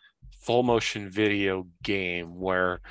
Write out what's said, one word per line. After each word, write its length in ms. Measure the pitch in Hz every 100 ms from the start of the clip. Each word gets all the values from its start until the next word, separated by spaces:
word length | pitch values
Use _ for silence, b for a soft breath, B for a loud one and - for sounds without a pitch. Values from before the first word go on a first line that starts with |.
| b _ - -
full 220 | - 120
motion 460 | 123 117 - 107 101
video 580 | 95 107 101 98 95 90 85
game 540 | - 98 92 87 85 87
where 440 | 95 92 90 90 B